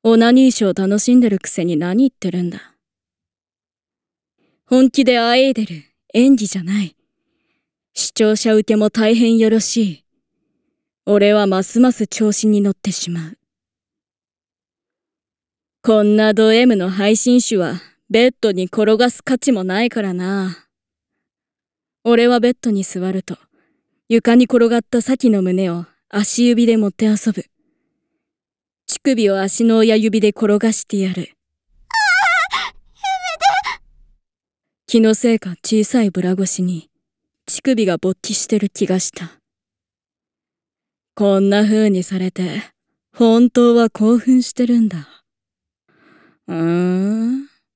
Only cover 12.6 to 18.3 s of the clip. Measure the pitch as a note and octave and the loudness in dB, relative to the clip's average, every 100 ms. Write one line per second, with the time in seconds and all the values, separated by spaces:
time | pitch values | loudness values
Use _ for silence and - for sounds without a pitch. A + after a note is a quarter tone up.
12.6 | G3+ F#3+ - - - E3+ D#3+ - _ _ | 0 -2 -6 -6 -8 -8 -10 -18 _ _
13.6 | _ _ _ _ _ _ _ _ _ _ | _ _ _ _ _ _ _ _ _ _
14.6 | _ _ _ _ _ _ _ _ _ _ | _ _ _ _ _ _ _ _ _ _
15.6 | _ _ - G#3+ G#3 G#3+ G#3+ G#3+ A3 A3+ | _ _ 0 2 4 2 2 2 2 4
16.6 | B3+ G#3 F3+ F#3+ G3+ A3 B3 B3 - G#3 | 4 2 -2 -2 0 0 2 2 2 -2
17.6 | E3 F3 - _ _ A3 B3+ | -4 -6 -14 _ _ 0 2